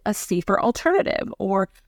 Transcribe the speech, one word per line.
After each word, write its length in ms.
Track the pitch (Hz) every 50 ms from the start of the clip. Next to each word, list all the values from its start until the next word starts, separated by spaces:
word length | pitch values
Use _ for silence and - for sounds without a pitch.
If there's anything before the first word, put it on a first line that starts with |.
| -
a 60 | - 208
safer 480 | - - - 185 175 - - 190 -
alternative 720 | - 233 240 - - 320 359 392 - - - - - - - -
or 300 | - 190 196 196 190 - _ _ _